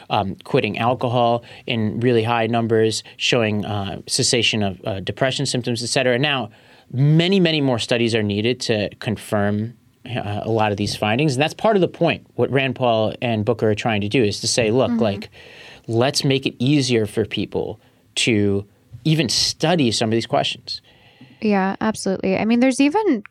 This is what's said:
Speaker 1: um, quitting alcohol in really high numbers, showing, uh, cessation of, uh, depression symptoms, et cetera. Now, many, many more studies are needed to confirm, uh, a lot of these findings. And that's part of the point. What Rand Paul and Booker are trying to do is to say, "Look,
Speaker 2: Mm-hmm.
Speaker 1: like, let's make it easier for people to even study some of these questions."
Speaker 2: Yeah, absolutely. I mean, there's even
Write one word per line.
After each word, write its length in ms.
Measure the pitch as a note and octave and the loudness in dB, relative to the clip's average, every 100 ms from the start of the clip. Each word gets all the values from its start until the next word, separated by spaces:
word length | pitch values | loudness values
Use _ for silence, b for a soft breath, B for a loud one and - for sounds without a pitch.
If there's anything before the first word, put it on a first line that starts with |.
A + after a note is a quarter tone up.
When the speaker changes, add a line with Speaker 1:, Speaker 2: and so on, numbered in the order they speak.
| B | B
Speaker 1:
um, 260 | A2 G2 F2 - | -2 -2 -6 -2
quitting 320 | C3+ A2 G2+ | 0 0 -2
alcohol 640 | A#2 B2+ B2+ B2 A#2 A#2+ B B - | -2 0 0 2 2 0 B B -6
in 320 | A#2 G#2+ - | -2 -2 0
really 240 | B2 A#2 | 2 2
high 240 | A2 A#2 A2+ | 2 0 0
numbers, 560 | A#2 A2+ A2+ A2 G#2+ B B | 0 2 2 2 -2 B B
showing, 480 | - B2+ A2 G#2 - | 0 2 2 0 -4
uh, 360 | G#2 G2 - - | -6 -6 -10 -6
cessation 560 | - B2 B2 G#2 A2+ | -2 0 2 2 0
of, 180 | G2 F2+ - | -2 -4 -8
uh, 160 | G2 | -6
depression 440 | F#2 - C3+ B2+ C3+ | -8 -2 -2 -2 -4
symptoms, 380 | B2+ A#2+ A#2 | -2 -2 -4
et 40 | A#2 | -2
cetera. 300 | C#3+ B2+ A#2+ | -2 0 0
Now, 340 | D3 C#3 G#2+ b b b b | 0 -2 -6 b b b b
many, 480 | B2 C#3+ D#3+ E3+ G3 | 0 4 4 4 4
many 180 | E3 D#3 | 4 2
more 200 | C3+ A#2 | 0 0
studies 360 | - A#2+ A#2 A2+ | 0 2 2 2
are 80 | |
needed 380 | G#2 G2+ A2+ B2+ | 0 0 0 -2
to 280 | - G#2+ F#2+ - | -2 -2 -2 -4
confirm, 720 | - G2+ - G#2+ G2+ G#2 A2+ - _ _ - | -6 -6 -2 0 0 0 -4 -10 _ _ -8
uh, 360 | A#2 G2+ G2+ | -8 -6 -6
a 80 | - | -2
lot 200 | A2+ G#2+ | 0 0
of 60 | G2+ | 0
these 200 | G2+ - | -4 -2
findings. 360 | G#2+ A#2 D#3 | 0 2 0
And 80 | B2 | 0
that's 120 | D#3 | -2
part 240 | - G#3+ G#3 | 0 2 2
of 40 | |
the 60 | E3 | 2
point. 400 | - E3+ A2 - - | 0 -2 -2 -6 -4
What 160 | B2 | 0
Rand 240 | B2+ C3+ A#2+ | 0 0 0
Paul 380 | B2 A2+ G#2+ - | 2 2 0 -2
and 240 | B2 A2 G#2+ | -2 0 0
Booker 240 | A#2 A2 | 0 0
are 60 | G#2 | 0
trying 260 | A#2+ G#2+ | 0 -2
to 80 | G#2 | 0
do 120 | C3+ | 2
is 200 | G#2 G2+ | 0 0
to 60 | - | -2
say, 220 | - A2+ | 0 2
"Look, 220 | A#2+ A#2+ | 2 2
Speaker 2:
Mm-hmm. 80 | A#2 | 2
Speaker 1:
like, 300 | A2 G2+ - B B B B B - | 0 -2 -10 B B B B B -4
let's 380 | A2+ B2+ C3+ D3 | 0 2 0 0
make 200 | C3+ C3+ | 0 -2
it 100 | - | -2
easier 460 | B2+ D3 B2+ A#2 G#2+ | 2 2 2 0 0
for 180 | - G2+ | -2 -2
people 540 | - - F2+ - G#2 b b b - | -4 -4 -4 -6 -10 b b b -2
to 500 | - G#2+ G2+ G2 G2 b b - D#3 | 0 2 2 0 -4 b b -6 -2
even 240 | D#3 D3 | 0 0
study 640 | - - - D#3 F3 B2 | -2 -2 -2 0 2 2
some 180 | G#2 A2+ | 2 0
of 20 | |
these 140 | A2+ - | 0 0
questions." 560 | C#3+ C#3 - - - B B B B B B | -2 -2 -6 -12 -14 B B B B B B
Speaker 2:
Yeah, 380 | A3 G3+ F#3+ - | 0 0 0 -2
absolutely. 580 | A3 G#3+ G3 F#3+ F#3+ F#3 | -4 -2 -4 -2 0 0
I 60 | |
mean, 160 | G#3+ A#3+ | 2 4
there's 220 | C4 B3 | 2 4
even 420 | C#4+ F4+ G#4+ A#3 - | 2 4 2 0 -2